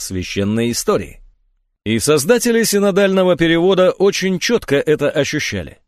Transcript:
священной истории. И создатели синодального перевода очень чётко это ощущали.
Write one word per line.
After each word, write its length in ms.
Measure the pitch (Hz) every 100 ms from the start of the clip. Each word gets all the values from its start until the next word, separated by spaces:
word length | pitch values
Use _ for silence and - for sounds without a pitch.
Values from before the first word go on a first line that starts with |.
священной 720 | - 92 90 - 101 110 117
истории. 500 | 113 - 175 80 - - _ _ _ _ _
И 140 | 104 113
создатели 640 | 123 151 147 240 240 226
синодального 720 | 220 202 202 185 196 190 185 175
перевода 560 | 165 165 180 185 185
очень 460 | - 196 - 190 180
чётко 380 | - 233 - 139
это 340 | 160 151 147
ощущали. 680 | 156 139 151 - 101 78 -